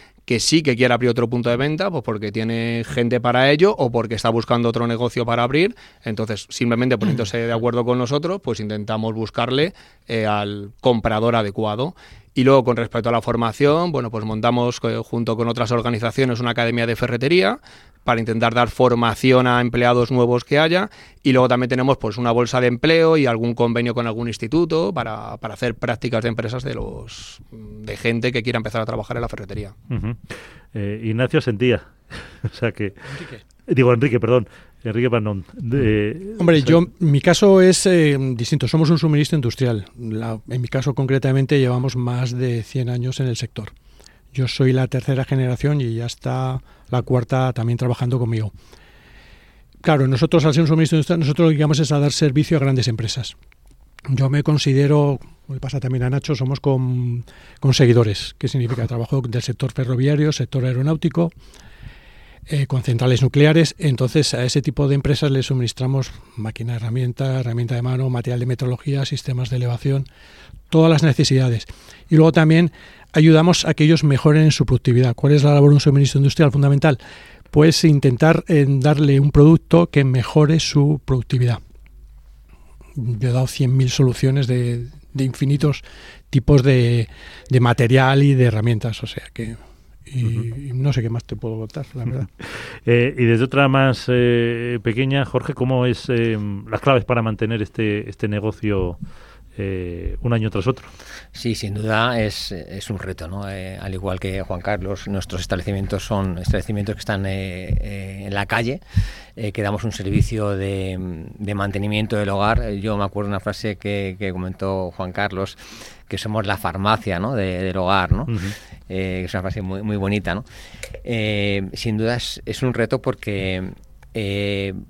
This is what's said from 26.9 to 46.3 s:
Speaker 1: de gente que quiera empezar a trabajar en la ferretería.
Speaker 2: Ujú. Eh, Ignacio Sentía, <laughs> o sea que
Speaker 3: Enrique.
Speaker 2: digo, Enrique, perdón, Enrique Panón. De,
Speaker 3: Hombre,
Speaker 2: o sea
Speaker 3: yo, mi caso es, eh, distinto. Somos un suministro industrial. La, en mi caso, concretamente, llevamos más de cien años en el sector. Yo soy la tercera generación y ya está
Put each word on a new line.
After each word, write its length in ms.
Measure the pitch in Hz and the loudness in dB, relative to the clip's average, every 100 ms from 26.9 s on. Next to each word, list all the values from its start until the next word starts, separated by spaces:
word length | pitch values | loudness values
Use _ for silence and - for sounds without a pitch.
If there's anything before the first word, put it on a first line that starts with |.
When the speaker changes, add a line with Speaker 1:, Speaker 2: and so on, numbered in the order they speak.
| 110 113 - - - - | -12 -16 -18 -20 -20 -20
Speaker 1:
de 440 | 113 107 107 107 101 | -20 -18 -16 -12 -6
gente 340 | 120 117 117 | -4 -2 -2
que 120 | 123 | -4
quiera 140 | 113 117 | -4 -4
empezar 240 | 110 117 | -6 -6
a 40 | 110 | -6
trabajar 300 | 117 104 120 | -6 -8 -8
en 40 | |
la 80 | 117 | -8
ferretería. 440 | 110 98 101 98 - - | -10 -12 -12 -12 -14 -10
Speaker 2:
Ujú. 260 | 120 101 120 - - - - - | -8 -6 -8 -12 -18 -18 -20 -16
Eh, 280 | - 101 104 113 | -8 -8 -6 -4
Ignacio 340 | 110 127 160 | -2 0 0
Sentía, 440 | - 107 127 113 - _ _ - | 0 0 2 0 -2 _ _ -18
<laughs> 280 | - - | -18 -10
o 100 | 113 | -10
sea 180 | - 117 | -4 -6
que 200 | - 101 - - 139 | -4 -8 -10 -14 -16
Speaker 3:
Enrique. 240 | 175 110 - _ - | -16 -18 -20 _ -2
Speaker 2:
digo, 260 | 143 123 | 4 4
Enrique, 260 | 120 135 120 | 4 2 0
perdón, 300 | 110 123 101 - - _ | 2 2 0 -8 -20 _
Enrique 260 | 117 110 123 | -6 -2 0
Panón. 360 | 117 107 98 87 | 0 0 -4 -8
De, 840 | - 127 135 120 107 104 156 190 220 | -10 -4 0 2 2 0 -4 -10 0
Speaker 3:
Hombre, 180 | 170 160 | 4 4
Speaker 2:
o 20 | |
sea 80 | 131 | 4
Speaker 3:
yo, 200 | 165 175 - | 4 2 0
mi 220 | 165 143 | 2 4
caso 400 | 185 170 202 190 | 4 6 6 8
es, 240 | 185 180 196 | 8 6 4
eh, 320 | 180 151 139 135 120 | 4 4 2 0 -4
distinto. 320 | 120 147 123 | -2 -2 0
Somos 220 | 160 156 | 2 4
un 80 | 165 | 4
suministro 400 | 165 151 147 160 | 4 2 2 0
industrial. 480 | 120 - 127 113 95 - | -2 0 -2 -2 -6 -12
La, 440 | 117 110 113 110 - | -8 -6 -6 -8 -6
en 120 | 127 | -6
mi 60 | 120 | -4
caso, 260 | 131 127 | -4 -2
concretamente, 640 | 127 135 135 135 135 135 147 | -2 0 0 2 0 2 2
llevamos 380 | 127 123 131 123 | 2 0 -2 -2
más 360 | 123 123 127 123 | -4 -2 -4 -2
de 260 | 127 120 | -4 -4
cien 260 | 107 131 123 | -4 -6 -4
años 320 | 123 123 127 | -4 -4 -4
en 60 | 131 | -4
el 100 | 113 | -4
sector. 340 | 117 - 104 - _ - - _ _ | -8 -10 -16 -18 _ -20 -20 _ _
Yo 140 | - 127 | -4 -4
soy 260 | - 131 | 0 2
la 140 | 127 131 | 2 0
tercera 360 | 131 - 131 127 | -2 -2 -2 -2
generación 540 | 135 127 123 143 147 | -2 -2 -2 -2 -2
y 140 | 123 | -2
ya 140 | 113 120 | -4 -8
está 540 | - 127 | -8 -6